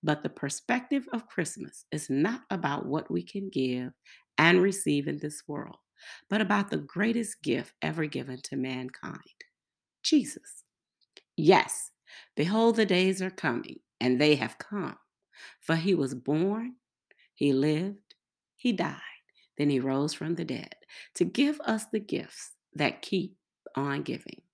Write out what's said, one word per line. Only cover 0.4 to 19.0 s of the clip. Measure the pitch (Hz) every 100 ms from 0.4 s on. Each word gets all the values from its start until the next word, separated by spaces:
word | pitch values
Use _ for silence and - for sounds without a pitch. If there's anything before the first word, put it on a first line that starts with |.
| 139 - - 240 247 277 254
of | 233 -
Christmas | - 156 - - - -
is | 151 -
not | 135 180 247 -
about | 190 156 143 -
what | 151 -
we | 175
can | 175 202 196
give | 165 131 123 127 _ _ - _ -
and | 160 180
receive | 190 190 - 147 143
in | 147
this | 151 151 -
world, | 147 - - _ _ - - _
but | 208
about | 196 202 202
the | 156
greatest | 147 175 220 233 226 -
gift | 151 127 - _
ever | 156 160 156
given | 143 131 127
to | - 139
mankind, | 131 127 127 - - - - _ - _ _ _ _ _
Jesus. | - 302 208 - - - _ _ _ _ _ - _ -
Yes, | 156 190 - - - _ _ - -
behold, | - 160 214 226 226
the | 208
days | 180 190 190
are | 190
coming, | 185 156 120 - - _ _
and | 127 127
they | 151
have | 147 123 -
come. | - 208 180 - _ _ _ - - -
For | - 160
he | 175
was | 170 135
born, | 131 123 151 190 214 233 247 _ _ _ _ _
he | _ 143
lived, | 131 147 151 190 202 _ - _ _ _ _
he | 247
died, | 196 151 147